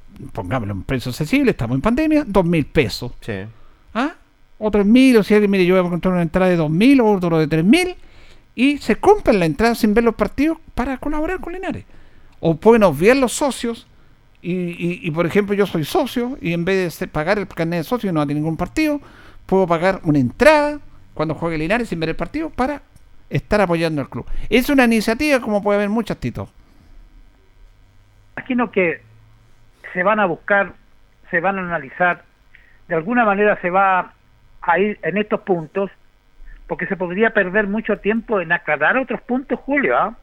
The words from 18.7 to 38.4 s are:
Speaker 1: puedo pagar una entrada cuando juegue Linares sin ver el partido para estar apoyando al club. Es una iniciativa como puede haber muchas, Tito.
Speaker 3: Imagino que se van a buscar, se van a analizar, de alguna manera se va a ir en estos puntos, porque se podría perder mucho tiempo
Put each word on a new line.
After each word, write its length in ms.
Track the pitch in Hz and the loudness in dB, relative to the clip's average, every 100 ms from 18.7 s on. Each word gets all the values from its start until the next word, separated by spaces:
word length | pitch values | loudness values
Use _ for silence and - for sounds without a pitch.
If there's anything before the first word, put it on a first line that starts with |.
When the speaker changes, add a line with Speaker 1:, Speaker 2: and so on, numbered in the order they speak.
| - 311 294 - - - - - | -2 -2 -2 -8 -20 -20 -16 -2
Speaker 1:
puedo 220 | 185 185 | 0 2
pagar 320 | 170 180 196 | 2 0 0
una 140 | 175 147 | 0 2
entrada 640 | 120 - 269 302 294 294 - - - | 2 4 6 6 2 -4 -12 -20 -16
cuando 220 | - 156 151 | -6 -6 -4
juegue 240 | 165 160 | -4 -4
Linares 300 | 160 226 226 | -2 -2 -2
sin 100 | 170 | -4
ver 100 | 165 | -4
el 60 | - | -4
partido 340 | 170 294 320 | -6 -6 -8
para 320 | - 254 285 - - - - - | -4 -4 -4 -12 -20 -20 -20 -6
estar 320 | 143 - 214 | -6 0 0
apoyando 400 | 185 170 165 151 | 2 0 -2 -4
al 80 | 127 | -6
club. 160 | 120 - - - | -8 -6 -4 2
Es 220 | 233 254 | 2 2
una 140 | 277 247 | 2 4
iniciativa 540 | 226 208 233 302 269 | 4 0 -2 0 0
como 220 | 240 208 | 0 -2
puede 160 | 196 202 | 0 0
haber 120 | 208 | 0
muchas, 280 | 220 214 - | -2 -4 -6
Tito. 320 | 123 110 98 - - - - - - - - _ _ - - _ _ _ _ _ _ - | -8 -8 -12 -16 -20 -20 -20 -20 -20 -20 -20 _ _ -20 -20 _ _ _ _ _ _ -14
Speaker 3:
Imagino 360 | - 247 233 | -6 -4 -2
que 300 | 208 175 143 - - - - _ - - _ - | 0 0 -2 -10 -20 -20 -20 _ -20 -20 _ -12
se 80 | 180 | -2
van 180 | 180 214 | 0 2
a 60 | 196 | 0
buscar, 480 | 156 - 202 190 - _ _ _ _ - | -2 -2 0 0 -6 _ _ _ _ -6
se 120 | 175 | -2
van 180 | 175 196 | -2 -2
a 20 | |
analizar, 640 | 180 165 135 - 180 175 - _ _ - - - - | -4 -6 -6 -2 0 0 -8 _ _ -20 -20 -18 -4
de 80 | 165 | -4
alguna 280 | 165 247 | 0 0
manera 380 | 220 196 208 190 | 2 2 2 2
se 80 | 180 | 0
va 440 | 185 196 185 175 _ _ _ _ - | 0 2 0 -2 _ _ _ _ -10
a 160 | - 170 | 0 2
ir 180 | 208 208 | 0 -2
en 160 | 165 190 | -4 -4
estos 220 | 214 220 | -2 -4
puntos, 500 | - 175 156 190 196 - - _ _ - - - - | -2 -2 -2 -6 -6 -8 -20 _ _ -20 -20 -18 -12
porque 220 | 156 175 | -8 -6
se 80 | 190 | -6
podría 400 | 180 180 226 220 | -4 0 0 2
perder 320 | 180 196 202 | 0 0 0
mucho 300 | 214 226 202 | -2 -4 -4
tiempo 420 | 196 226 220 214 | -2 -4 -2 -4